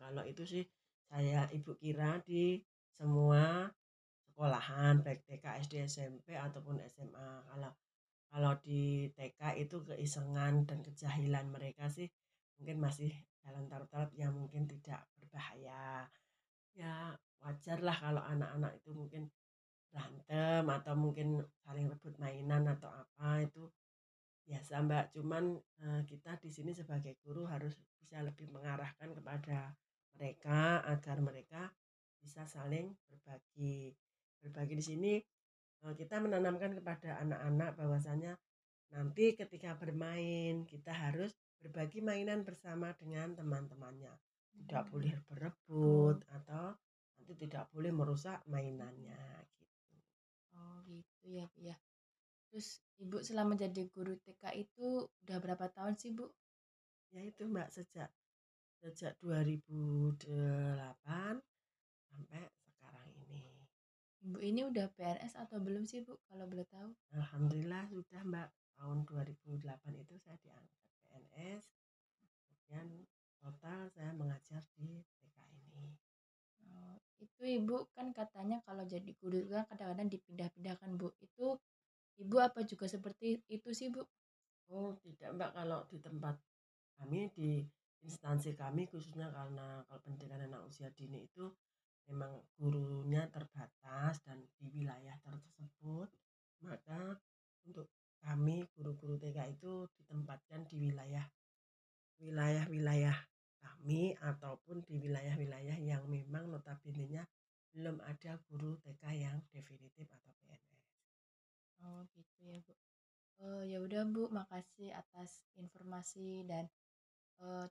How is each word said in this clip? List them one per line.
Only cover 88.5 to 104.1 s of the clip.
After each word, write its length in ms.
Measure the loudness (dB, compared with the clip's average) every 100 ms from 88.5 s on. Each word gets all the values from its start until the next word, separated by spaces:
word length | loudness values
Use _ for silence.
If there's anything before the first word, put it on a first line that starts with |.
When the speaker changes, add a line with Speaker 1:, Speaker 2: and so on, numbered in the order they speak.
| -4
Speaker 1:
kami, 320 | 0 0 0
khususnya 400 | -6 -8 -6 -6
karena 560 | -6 -6 -8 -8 -12
kalau 160 | -14 -14
pendidikan 400 | -10 -10 -8 -8
anak 240 | -8 -10
usia 240 | -12 -12 -12 -10
dini 320 | -10 -10 -12
itu 240 | -10 -10 -12 _ _ _ _ -8
memang 320 | -6 -6 -8 -16 0
gurunya 720 | 2 2 0 -2 2 2 2
terbatas 960 | -4 -10 -10 -12 _ -10 0 0 0
dan 160 | -6 -16 -18 _
di 80 | -10
wilayah 400 | -4 -4 -6 -12 -16 -14
tersebut, 800 | -14 -14 -16 -16 -12 -8 -6 -8 -12 _ _ _ _
maka 560 | -12 -12 -10 -8 -8 -10 _ _ _ _ -14
untuk 240 | -14 -14 _ _ _
kami 400 | -2 4 4 4 -2
guru-guru 480 | -8 -8 -6 -4 -4
T 160 | -2 -4
K 160 | -4
itu 320 | -6 -8 -8 -8 -12
ditempatkan 640 | -8 -6 -6 -8 _ -12 -8
di 160 | 0 0
wilayah, 400 | 0 -4 -6 -6 _ _ _ _ _ _ _ _ _
wilayah-wilayah 920 | -4 4 6 6 4 4 6 8 8 6 0 _ _ _
kami 560 | -20 -8 2 4 4